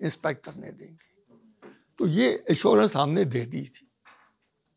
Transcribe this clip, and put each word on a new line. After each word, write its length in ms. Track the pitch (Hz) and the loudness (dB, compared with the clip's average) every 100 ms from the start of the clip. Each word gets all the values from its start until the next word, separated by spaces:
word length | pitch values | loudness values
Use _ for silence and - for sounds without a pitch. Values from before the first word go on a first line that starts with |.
इंस्पेक्ट 440 | 170 - 156 131 - | -8 -4 -6 -6 -12
करने 260 | - 147 | -16 -18
देंगे। 360 | 139 151 165 _ _ _ _ _ _ - - _ - | -20 -20 -20 _ _ _ _ _ _ -20 -20 _ -2
तो 100 | 190 | 0
ये 360 | 170 247 - - | 2 2 0 0
एश्योरेंस 460 | 165 - 208 214 135 | 2 4 4 4 2
हमने 300 | 143 170 165 | 0 0 0
दे 200 | 120 117 | -2 -6
दी 160 | 131 | -8
थी। 300 | 135 - _ _ _ _ _ _ _ _ _ | -12 -18 _ _ _ _ _ _ _ _ _